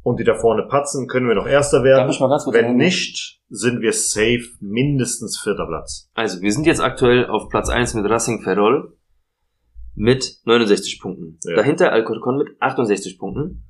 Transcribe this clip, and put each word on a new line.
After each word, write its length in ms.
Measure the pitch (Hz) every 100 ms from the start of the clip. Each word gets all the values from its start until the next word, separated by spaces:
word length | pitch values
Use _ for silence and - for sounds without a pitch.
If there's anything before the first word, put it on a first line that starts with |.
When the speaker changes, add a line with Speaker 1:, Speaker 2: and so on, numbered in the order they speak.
Speaker 1:
und 180 | 123 110
die 60 | 113
da 100 | 107
vorne 280 | 113 110 -
patzen, 400 | 139 143 143 120
können 220 | 131 123
wir 60 | 101
noch 120 | 92
Erster 380 | 139 139 143 127
werden. 140 | 135 131
Speaker 2:
Darf 80 |
ich 60 | 147
mal 80 | 131
ganz 160 | 143
kurz 100 | 139
Speaker 1:
Wenn 120 | 113 120
Speaker 2:
reingehen? 200 | 123 165
Speaker 1:
nicht, 560 | 185 - - - _ _
sind 320 | 101 117 117
wir 140 | 107
safe 500 | - - 104 110 120 120 -
mindestens 800 | 101 110 143 139 120 - 107 -
vierter 280 | 107 92 82
Platz. 420 | 80 - - _ 113
Speaker 2:
Also 260 | 113 92
wir 100 | 101
sind 140 | 113 156
jetzt 140 | 156
aktuell 460 | 123 127 123 123 -
auf 200 | 107 -
Platz 220 | 110 -
eins 240 | 117 120
mit 100 | 117 101
Racing 320 | 113 123 110
Ferrol 560 | - 95 104 139 - _ _ _ _ _ _ _ _ - - -
mit 460 | 107 131 - -
neunundsechzig 560 | - 117 110 98 - -
Punkten. 380 | 95 90 82 80 -
Speaker 1:
Ja. 100 | 90
Speaker 2:
Dahinter 380 | 113 180 -
Alcorcón 440 | 113 113 113 123 135
mit 180 | 151 _
achtundsechzig 580 | 135 135 117 95 92 -
Punkten. 440 | 98 110 160 -